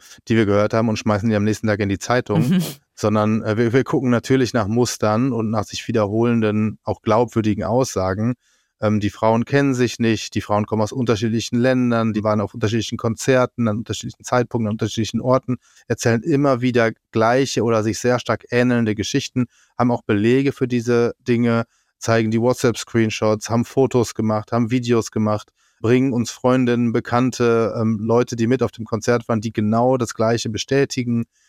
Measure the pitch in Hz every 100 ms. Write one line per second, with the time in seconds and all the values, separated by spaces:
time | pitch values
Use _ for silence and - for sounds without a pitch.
0 | - - - 113 101 101 104 113 113 107
1 | 113 104 113 107 107 104 110 104 101 98
2 | - 123 - 104 139 185 160 - _ -
3 | 107 107 107 110 107 107 117 127 123 151
4 | 127 120 - 131 120 120 101 113 120 -
5 | 107 110 135 113 110 110 - - - 117
6 | 101 110 120 117 107 107 107 98 - 101
7 | 113 110 120 117 107 101 87 120 131 101
8 | 92 98 113 127 _ _ _ - 107 107
9 | 101 - 110 113 117 139 143 123 120 -
10 | 113 107 - 107 - 104 107 107 107 131
11 | 117 107 113 113 - 120 127 127 123 117
12 | 113 107 107 107 101 120 110 113 104 113
13 | 117 110 - 127 123 - 113 107 110 107
14 | 113 - - 123 117 120 110 107 110 -
15 | 107 113 127 131 - 123 _ _ - 117
16 | 123 117 165 139 143 123 123 120 113 110
17 | _ 113 110 127 135 - 117 113 107 101
18 | 123 123 - 117 - 123 123 120 113 107
19 | - - - 127 120 _ _ - 123 120
20 | - 104 110 131 139 - 127 123 117 120
21 | 120 - - 120 120 117 113 _ _ _
22 | - 113 110 113 120 123 127 107 - 117
23 | 110 - 110 107 - 117 117 - 131 127
24 | 110 - 110 107 - 117 113 127 120 117
25 | - 113 107 107 - _ _ _ 107 127
26 | 135 120 113 - 127 127 123 120 120 113
27 | - 120 127 - 120 113 110 120 110 110
28 | 110 117 123 117 113 127 117 - 113 110
29 | 117 120 - 113 113 110 107 113 127 131
30 | 117 - 113 117 123 104 - 135 135 -
31 | 120 117 113 _